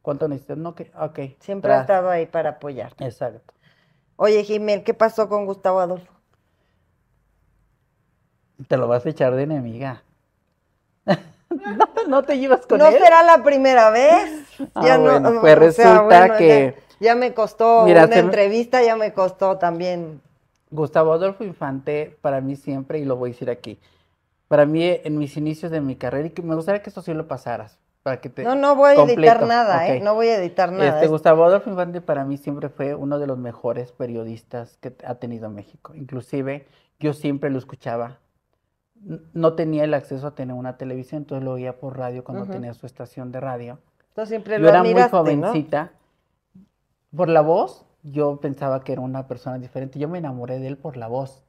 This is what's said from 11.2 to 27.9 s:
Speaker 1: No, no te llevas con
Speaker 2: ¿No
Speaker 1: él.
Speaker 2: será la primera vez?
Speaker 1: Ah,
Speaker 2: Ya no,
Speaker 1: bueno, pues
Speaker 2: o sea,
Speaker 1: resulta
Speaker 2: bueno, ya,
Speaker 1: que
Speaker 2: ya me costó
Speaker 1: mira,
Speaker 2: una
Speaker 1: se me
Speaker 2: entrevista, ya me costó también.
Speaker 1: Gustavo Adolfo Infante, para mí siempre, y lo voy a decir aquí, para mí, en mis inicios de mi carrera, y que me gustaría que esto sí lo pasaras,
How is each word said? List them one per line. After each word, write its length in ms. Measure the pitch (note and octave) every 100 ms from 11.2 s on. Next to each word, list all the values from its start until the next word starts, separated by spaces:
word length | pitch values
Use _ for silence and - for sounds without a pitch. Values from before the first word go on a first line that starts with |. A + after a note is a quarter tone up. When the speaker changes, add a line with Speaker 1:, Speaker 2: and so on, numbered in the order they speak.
| - _ _
Speaker 1:
No, 360 | E4+ G4+ G#3 G#4 - G4
no 160 | C4+
te 160 | C#4 C#4
llevas 260 | C4+ B3+
con 140 | - B3+
Speaker 2:
¿No 80 | D#4
Speaker 1:
él. 60 | D#4
Speaker 2:
será 240 | F4 E4
la 220 | E4+ E4
primera 480 | C#4+ C#4 C4+ B3+ A3
vez? 500 | A3 C#4+ F4 F4+ D#4 C#4+ - C4+
Speaker 1:
Ah, 80 | -
Speaker 2:
Ya 120 | - -
no, 60 |
Speaker 1:
bueno, 360 | - - - A#3
pues 140 | E3
Speaker 2:
o 160 | D3+ D#3+
sea, 300 | D#3+ A#3 A3
Speaker 1:
resulta 20 |
Speaker 2:
bueno, 300 | G#3+ F3 F#3+
ya, 40 | G#3+
Speaker 1:
que 360 | E3 C#3+ C3 - _ _
Speaker 2:
ya 140 | A3
me 200 | A#3+ B3
costó 500 | A#3 G#3 - A3+ A#3
Speaker 1:
mira, 200 | A3 E3+
Speaker 2:
una 100 | D#3+
Speaker 1:
se 60 | A3+
me 60 | F3
Speaker 2:
entrevista, 520 | G#3+ G3+ A3+ A#3 B3+
ya 140 | A#3
me 180 | A3+ G#3+
costó 460 | G3+ F#3 F#3 F#3+ F#3+
también. 600 | F3 E3 F3+ F3 E3 D3 _ _ _ _ _
Speaker 1:
Gustavo 420 | D3+ C#3+ E3 D#3+
Adolfo 300 | E3 F#3+ G3
Infante, 760 | G#3 E3 C#3+ C3+ C3+ D3 D3+ _
para 200 | D3+ C3+
mí 140 | C3+
siempre, 420 | C#3 - C3+ C3+ D#3
y 80 |
lo 120 | C#3 B2+
voy 120 | B2
a 40 |
decir 180 | A#2+ B2
aquí, 280 | A#2+ A2+ G#2 _ _ _ _ _ _ _
para 180 | D3+
mí, 180 | D3 D#3 F3 F3
en 160 | D#3+ D3+
mis 180 | C#3+ D3+
inicios 340 | D3+ D#3 E3+
de 80 | D#3+
mi 160 | C#3
carrera, 320 | B2+ B2 C3+ D#3+
y 40 |
que 100 | E3
me 140 | E3+
gustaría 260 | D#3+ D#3+ G3+
que 80 | G3+
esto 140 | G3
sí 100 | F3
lo 140 | D#3+ D#3
pasaras, 500 | C3 - A2+ G#2+ _ _